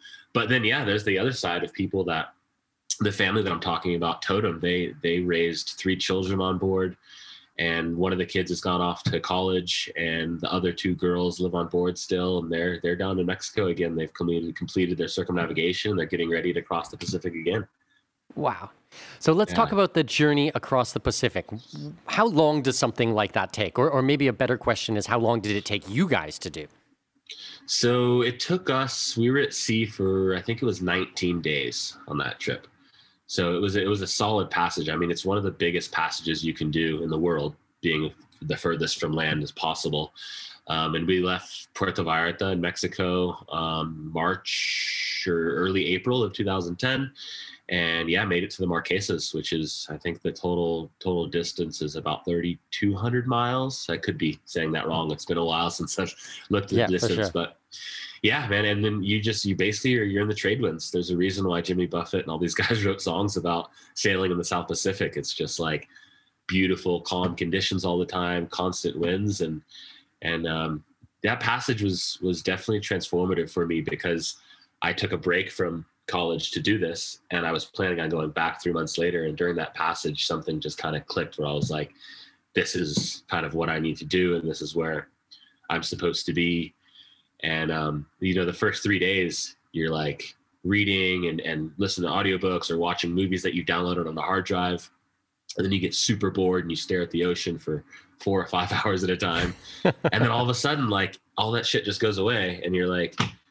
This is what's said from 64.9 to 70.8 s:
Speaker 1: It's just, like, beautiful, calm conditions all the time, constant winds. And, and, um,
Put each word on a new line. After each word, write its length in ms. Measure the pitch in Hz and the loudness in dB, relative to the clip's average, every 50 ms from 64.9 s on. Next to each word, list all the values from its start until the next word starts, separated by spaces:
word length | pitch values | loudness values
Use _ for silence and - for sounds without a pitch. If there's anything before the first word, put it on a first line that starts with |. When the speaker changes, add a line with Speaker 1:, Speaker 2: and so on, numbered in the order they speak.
| 95 - 92 76 - | 0 0 -2 -2 -2
Speaker 1:
It's 160 | 73 71 - - | -6 -6 -6 -4
just, 260 | - 80 76 - - | -4 -4 -4 -4 -4
like, 280 | 82 80 76 76 - _ - - - _ _ _ _ _ _ _ - | -2 -2 -2 -4 -6 _ -20 -20 -20 _ _ _ _ _ _ _ -8
beautiful, 540 | - 92 92 95 92 90 87 - 92 87 85 | -2 2 2 4 4 2 0 0 0 0 0
calm 340 | - - 92 90 90 90 85 | -2 -2 -2 0 0 0 0
conditions 480 | - 90 82 87 95 - - 98 92 92 | -2 -2 0 0 0 0 0 -2 0 0
all 140 | 90 87 | 0 2
the 80 | 90 90 | 0 0
time, 400 | 87 92 90 87 87 87 87 85 | 0 -2 -2 0 0 0 -2 -2
constant 500 | 85 - - 90 90 85 - - 85 - | -4 -4 -2 -2 -2 -2 -2 -4 -4 -2
winds. 460 | 78 85 87 92 95 104 104 98 - | 0 0 0 0 0 0 -2 0 0
And, 220 | 85 78 78 76 - _ - - - - - - _ _ _ - | -2 -2 -4 -6 -10 _ -20 -20 -20 -20 -20 -20 _ _ _ -8
and, 260 | - 82 85 82 82 | -4 -4 -2 -2 -2
um, 360 | 82 80 80 80 78 78 76 | -2 -2 -2 -2 -2 -4 -6